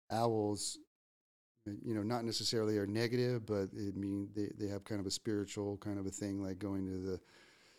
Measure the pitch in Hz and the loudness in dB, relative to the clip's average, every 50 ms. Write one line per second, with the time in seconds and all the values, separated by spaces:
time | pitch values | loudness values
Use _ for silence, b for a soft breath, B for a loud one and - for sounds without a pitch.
0 | _ - 107 113 117 117 113 110 104 104 104 101 - - - - - _ _ _ | _ -2 0 4 4 4 4 4 4 2 2 0 -2 -4 -6 -8 -12 _ _ _
1 | _ _ _ _ _ _ _ _ _ _ _ _ - 104 104 - - 120 110 107 | _ _ _ _ _ _ _ _ _ _ _ _ -10 -10 -8 -6 -4 -2 0 0
2 | 101 110 120 120 117 113 104 - 110 - 127 113 107 107 107 104 101 101 104 113 | 2 2 0 0 0 0 0 0 0 2 2 2 4 4 4 4 2 2 2 2
3 | 120 113 123 123 123 123 123 117 107 104 107 101 98 95 - 113 104 101 95 95 | 2 4 4 4 4 4 2 0 0 0 2 2 2 0 -2 -4 -4 -4 -2 0
4 | 101 98 98 101 101 101 101 107 104 - - - 107 98 101 98 - - 110 101 | 0 0 0 0 -2 -2 -2 -2 -2 -2 -2 -2 -4 -2 -2 -4 -4 -4 -2 -2
5 | 92 95 - - - 117 107 104 101 98 - 104 101 101 101 98 - 104 101 101 | 0 0 -2 -2 0 0 2 2 0 0 -2 -2 -2 -2 -2 -2 -4 -4 -2 -2
6 | 95 98 - - 104 101 98 98 98 95 95 87 104 98 98 95 95 95 92 92 | -2 -4 -4 -2 -2 -2 -2 -2 -2 -2 -4 -4 -2 -2 -2 -2 -2 -2 -2 -2
7 | 92 95 92 90 - B B B B B B B B B B | -2 -2 -4 -4 -6 B B B B B B B B B B